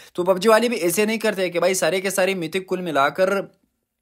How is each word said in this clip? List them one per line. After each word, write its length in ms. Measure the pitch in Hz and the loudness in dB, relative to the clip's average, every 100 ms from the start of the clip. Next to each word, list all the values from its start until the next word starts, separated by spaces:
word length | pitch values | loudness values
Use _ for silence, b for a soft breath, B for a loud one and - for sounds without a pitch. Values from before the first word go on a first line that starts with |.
| B | B
तो 100 | - | -4
पबजी 240 | 180 185 214 | 0 2 4
वाले 200 | 220 233 | 4 4
भी 80 | 226 | 0
ऐसे 300 | 175 175 208 | 0 0 0
नहीं 120 | 220 | 0
करते 320 | 269 190 180 | -2 -2 -2
कि 80 | 170 | 0
भाई, 160 | 208 | 0
सारे 260 | 180 165 185 | 2 0 -2
के 100 | 190 | -2
सारे 240 | 190 185 | 0 0
मिथिक 320 | 196 160 190 185 | 0 -4 -6 -4
कुल 120 | 185 | -6
मिलाकर 720 | 180 143 143 147 185 196 165 _ _ _ _ _ | -2 0 0 2 0 0 -6 _ _ _ _ _